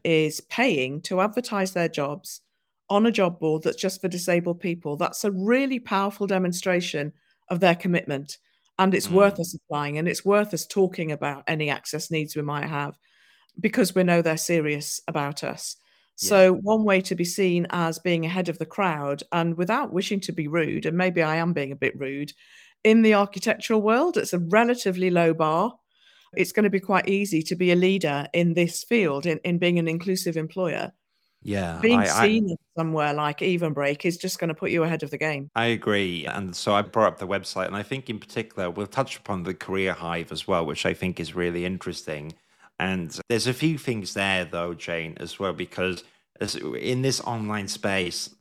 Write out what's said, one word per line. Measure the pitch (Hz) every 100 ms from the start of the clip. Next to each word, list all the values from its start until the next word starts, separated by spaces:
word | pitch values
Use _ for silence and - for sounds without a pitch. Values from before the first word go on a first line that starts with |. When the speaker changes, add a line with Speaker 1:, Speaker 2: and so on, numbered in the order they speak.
Speaker 1:
is | 170 160 156 -
paying | - - 254 156 131 147
to | - 185
advertise | 208 233 247 208 190
their | 180 165
jobs | 165 143 165 - - _ _ _ _ -
on | 202 226
a |
job | 220 180 175
board | 160 156
that's | - -
just | 190 190
for | 185
disabled | 175 180 175 175 170
people, | 185 170 151 147
that's | 170 -
a | 208
really | 185 196 254 269 254
powerful | 247 196 196 202 202
demonstration | 190 180 180 190 180 175 151 147 - _ _ -
of | 175
their | 185 170
commitment. | 185 170 - 139 147 - _ _ _ -
And | 190 190
it's | -
worth | 180 202 196
Speaker 2:
Mm. |
Speaker 1:
us | 165
applying, | 156 - 147 143 147
and | 170
it's | -
worth | 190 208 208
us | 165 -
talking | 202 185 185 160
about | 147 143 139 -
any | 156 147
access | 135 - 151 -
needs | 160 147
we | 151
might | 147 147 143
have, | 147 143 - _ _ _ _ _ -
because | 214 - 185
we | 185
know | 180 170
they're | 165 156
serious | - 170 151 147 147 - -
about | 156 143 147
us." | 151 - - - _ _ _ -
Speaker 2:
Yeah. | 190
Speaker 1:
So | 196 185
one | 185 196 220 214
way | 190
to | 190
be | 175 175
seen | - 185 175 175
as | 175 165 160
being | 180 170 165
ahead | 185 180
of | 160
the | 156
crowd, | - 190 151 143 143 -
and | 170 170 165
without | 180 240 294
wishing | 175 202 196
to | 190
be | 165 147
rude, | 165 151 - 160
and | 170
maybe | 185 175
I | 156 160
am | 165
being | 170 139
a | 139
bit | 135 131
rude, | 135 139 147 - _ - - _ 214
in | 226
the | 220 208
architectural | 202 190 226 - - 220
world, | 208 233 349 -
it's | -
a | 180
relatively | 170 208 233 240 196 180 185
low | 175 170
bar. | 165 156 160 220 - _ _ _ _ _ 185
It's | 185
gonna | - 208
be | 190
quite | 190 190 -
easy | 196 202 160
to | 160 175
be | 180
a | 175
leader | 185 196 165 143 143
in | 175 175
this | 165 170 - -
field, | 240 175 139 165
in, | 156
in | 175 175
being | 175 175
an | 165
inclusive | 165 185 185 180 160
employer. | 156 190 175 - - - _ _ _ _
Speaker 2:
Yeah, | - 101 87 82
Speaker 1:
Being | 220 240
Speaker 2:
I, |
I | - - 202
Speaker 1:
seen | 220 202 165 _ 165
somewhere | 160 156 147
like | 147 147 147
Even | - 175 165
Break | 143 143 147 170
is | 175
just | 185 -
gonna | 165
put | 156 190
you | 170
ahead | 165 160
of | 147
the | 143
game. | 156 143 143 113
Speaker 2:
I | 117
agree. | 113 107 101 95 85 69
And | - 95 85
so | - 101
I |
brought | 104 117 101
up | 85
the | 92
website, | 98 95 95 92
and | 98
I |
think | 107 135 -
in | 107
particular, | - 120 110 - 90
we'll | 87 101
touch | - 131 -
upon | - 98
the | 87 90
Career | - 95 95
Hive | 85 85 85 80
as | 80 -
well, | 90 78
which | 73 90
I |
think | 82 92 87
is | 80
really | 90 87 87 90
interesting. | 92 - 85 - 76 76 - _ _ _ -
And | 92 92 82 76 -
there's | 117 123
a |
few | 123 160 151
things | - 113 92
there, | 104 98 95 85
though, | 87 87 85
Jane, | - 85 80 -
as | 82 -
well, | 98
because | 80 90 - 92 87 - _ _ -
as, | 104 -
in | 76 - 98 127
this | 135 127
online | - 117 107 107 98
space, | - 104 95 87 - - -